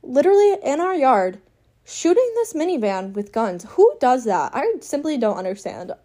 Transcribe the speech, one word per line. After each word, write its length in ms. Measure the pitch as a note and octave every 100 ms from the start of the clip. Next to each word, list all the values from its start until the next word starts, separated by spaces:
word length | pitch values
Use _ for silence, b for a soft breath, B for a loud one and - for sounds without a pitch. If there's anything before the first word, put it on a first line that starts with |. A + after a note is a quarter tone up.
literally 540 | - B3+ E4+ G4+ G#4 G4
in 160 | - C#4+
our 160 | F4+ F#4
yard, 460 | C4 A3+ F#3 F#3+ _ _ _ _ _
shooting 440 | - E4 F#4 B4 A4+
this 180 | A4+
minivan 600 | D#4+ E4 E4+ G#3+ F#3+ F#3+
with 180 | G3 G#3
guns. 320 | - A3+ F3+ -
Who 240 | - G#4+ -
does 240 | B3+ B3+
that? 280 | A3+ F3+ C#3 -
I 200 | G4 G#4+
simply 360 | - C#4+ D4+ D4
don't 200 | A3 G3
understand 540 | F#3 G3+ - G#2+ F3 -